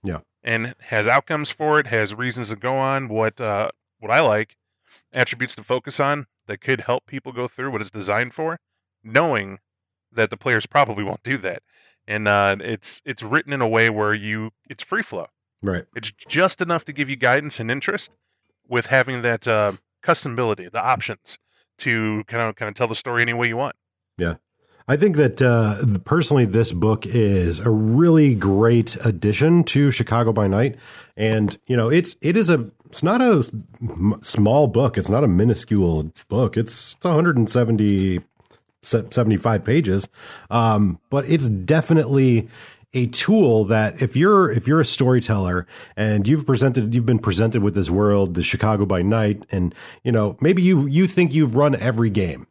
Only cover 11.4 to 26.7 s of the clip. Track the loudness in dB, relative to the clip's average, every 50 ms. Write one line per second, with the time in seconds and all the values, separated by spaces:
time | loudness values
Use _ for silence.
11.4 | -6 -8 -8 -10 _ _ _ _ _ _ _ _ _ -8 -8 -4 0 2 2 2
12.4 | 2 2 0 -2 -4 -8 -8 -8 -10 -14 -16 -14 _ -12 -12 -12 -8 -4 -4 -4
13.4 | -4 -4 -4 -2 -2 0 2 2 2 2 0 0 -2 -2 -2 -4 -4 -8 -6 -6
14.4 | -8 -10 _ _ _ _ -18 -18 -10 _ -6 -6 -6 -8 -10 -12 -12 -12 _ _
15.4 | _ _ _ _ -6 -6 -6 -6 -8 _ _ -12 -12 -12 _ _ -14 -6 -2 0
16.4 | 0 0 -2 -4 -4 -4 -4 -6 -6 -10 -8 -8 -6 -6 -4 -2 0 0 0 0
17.4 | -2 -6 -10 -8 -6 -6 -6 -4 -4 -6 -6 -6 -10 -12 _ _ _ _ _ _
18.4 | _ _ _ _ _ _ -4 -4 -2 2 0 0 2 0 -4 -4 -2 -2 -2 -2
19.4 | -2 -2 0 0 0 -2 -4 -6 _ _ _ _ -2 -2 -2 -2 -2 -8 -4 -4
20.4 | -2 -2 -2 -4 -8 -10 -8 -6 -2 -2 -2 -2 -4 -10 -12 _ _ -20 -20 _
21.4 | _ _ _ _ _ _ _ _ -4 -2 -2 -2 -2 -2 -4 -6 -8 -6 -6 -4
22.4 | -4 -6 -6 -8 -10 -10 -4 -4 -4 -4 -4 -8 -8 -4 -2 -2 0 -2 -2 -2
23.4 | -4 -4 -2 -4 -6 -8 -10 _ _ _ _ _ _ _ _ -6 -6 -6 -6 -8
24.4 | _ _ _ _ _ _ _ _ _ -2 0 2 4 2 4 4 2 2 2 2
25.4 | 2 4 4 4 2 2 0 0 0 0 0 0 0 0 0 0 2 2 2 2
26.4 | 2 4 2 0 0 0